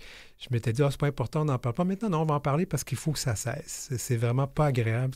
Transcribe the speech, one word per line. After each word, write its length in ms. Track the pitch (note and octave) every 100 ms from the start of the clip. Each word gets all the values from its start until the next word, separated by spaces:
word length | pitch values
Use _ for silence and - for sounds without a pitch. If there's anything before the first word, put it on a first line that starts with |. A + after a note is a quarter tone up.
| - - - -
je 80 | -
m'étais 220 | A#2+ A#2
dit, « 100 | A2+
Ah, 60 | C#3+
c'est 80 | -
pas 80 | C#3+
important, 360 | C3 A#2+ D#3
on 20 | D3+
n'en 120 | B2+
parle 180 | B2 A#2
pas. » 80 | F3+
Maintenant, 240 | F#3+ A3
non, 120 | D#3+
on 40 | D#3+
va 100 | D3
en 60 |
parler 240 | C#3+ D3 F#3+
parce 180 | C#3
qu'il 140 | - B2+
faut 160 | D#3
que 60 | C#3
ça 160 | B2 G#2
cesse. 520 | A#2 - - - -
C'est, 80 | B2
c'est 200 | - A#2
vraiment 300 | A#2 B2+ C#3
pas 180 | - D3
agréable. 480 | B2 A2+ A2+ C3